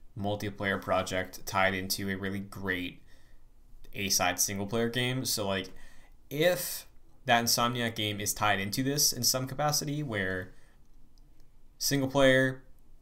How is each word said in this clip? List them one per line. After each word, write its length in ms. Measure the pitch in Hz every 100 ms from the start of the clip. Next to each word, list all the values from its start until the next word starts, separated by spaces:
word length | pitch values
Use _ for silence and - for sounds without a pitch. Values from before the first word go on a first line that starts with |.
| - 107
multiplayer 640 | 101 104 104 - 101 95
project 640 | - 92 92 92 90 - -
tied 280 | 98 95
into 340 | 95 95 - 98
a 60 | 95
really 240 | 98 98
great 640 | 98 95 98 90 87 - - - - - - - - - -
A-side 460 | - 98 - 90 90
single 260 | - 98 101
player 220 | 117 117
game. 360 | 127 123 131
So, 220 | 131 - 98
like, 240 | 98 92 - - - - - -
if 560 | 139 175 175 - - - - - - 127
that 180 | 120
Insomniac 500 | 117 - 120 123 117
game 260 | 113 107 104
is 120 | 104
tied 280 | - 107 98
into 220 | 98 117
this 300 | 131 147 -
in 100 | 123
some 240 | 113 131 131
capacity, 560 | 131 147 147 151 147
where 500 | 147 104 95 92 92 - - - - - - - - - - - - -
single 300 | - 147 131
player, 540 | 143 135 131 131 131 - - - -